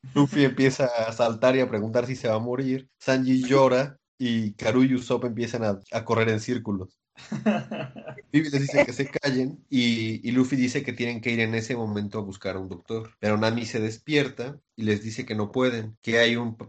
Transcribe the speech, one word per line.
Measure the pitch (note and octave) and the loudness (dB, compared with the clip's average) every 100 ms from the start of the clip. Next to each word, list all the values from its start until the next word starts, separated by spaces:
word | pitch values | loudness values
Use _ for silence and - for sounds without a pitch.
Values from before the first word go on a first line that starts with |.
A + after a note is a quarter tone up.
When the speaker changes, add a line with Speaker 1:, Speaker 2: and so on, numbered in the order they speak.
| C3 | -2
Speaker 1:
Luffy | D3 C#3+ D3 C#3 | 2 2 4 2
empieza | B2 C3+ C3 C3 | 4 2 4 0
a | A#2 A2+ | 0 -2
saltar | A2+ A#2 A2+ B2+ C3 | 0 0 4 2 4
y | |
a | B2+ | 0
preguntar | A2 A2 A2+ B2 | -2 0 -2 -2
si | B2+ | -4
se | A#2+ | -2
va | A2 | -2
a | |
morir. | A#2+ B2+ C3+ C3 - _ | -2 -4 -2 -4 -6 _
Sanji | - C3 C3 C3 | 0 0 4 2
llora | B2+ C3+ C3+ B2+ C#3+ - _ _ | 4 4 6 4 0 -6 _ _
y | B2 A#2 A2 | -2 0 -2
Karoo | G#2 A2+ B2+ | -2 0 4
y | C3 B2 | 4 2
Usopp | B2 A#2+ B2 | 0 -2 -2
empiezan | A2 A#2 A#2+ | -4 -4 -2
a, | A2 G2 - | -2 -2 -4
a | A2+ A2+ | -6 0
correr | A2+ A2+ | 2 2
en | A2 | 2
círculos. | A2 B2+ A2 G2+ F#2+ _ _ - | -2 -4 -2 -6 -6 _ _ -20
Speaker 2:
<laughs> | - - G#3+ G3 - G#3+ C3+ - - - - | -10 -2 0 -2 -4 -10 -10 -12 -16 -18 -2
Speaker 1:
Vivi | D3 D#3 | 0 2
les | C#3 | -2
dice | C#3 - C#4+ | 2 2 2
que | |
se | A2+ C#3 | 0 -4
callen | D#3 C#3+ B2+ C3 D#3+ _ | -2 -2 0 -2 -6 _
y, | C3+ A#2+ A#2 A2 A2 A#2+ | 2 2 2 -2 -4 0
y | |
Luffy | B2 B2+ C#3 | 2 2 2
dice | B2 C#3 | 0 0
que | C3+ | -6
tienen | A2+ A#2+ A#2 | -4 -4 -4
que | A#2 | -2
ir | A#2 | 0
en | A2+ A2+ | 0 0
ese | A2+ A#2+ | -2 -4
momento | A2 G#2 G#2 G#2+ | -2 -4 -4 -6
a | |
buscar | G2 F#2 G2 F#2 | -8 -8 -6 -6
a | |
un | F#2+ | -8
doctor. | F2 _ A2+ A2 _ | -12 _ -10 -10 _
Pero | G#2+ G#2+ | 0 2
Nami | A2 A#2 A2+ | 2 0 -4
se | A#2+ | -2
despierta | A2 A2+ - D3 C3+ A#2+ A#2+ D3 _ - | -4 -6 0 0 0 -4 -12 -12 _ -4
y | |
les | G#2+ G#2 | 0 0
dice | A2 A2+ B2 | -2 -8 -6
que | G#2+ | -4
no | G#2 | -2
pueden, | C3 B2+ A#2 A2 A2 | 2 0 0 -8 -8
que | - A#2 | 0 4
hay | A#2 A#2 | 4 2
un, | A#2+ A2+ | -2 -8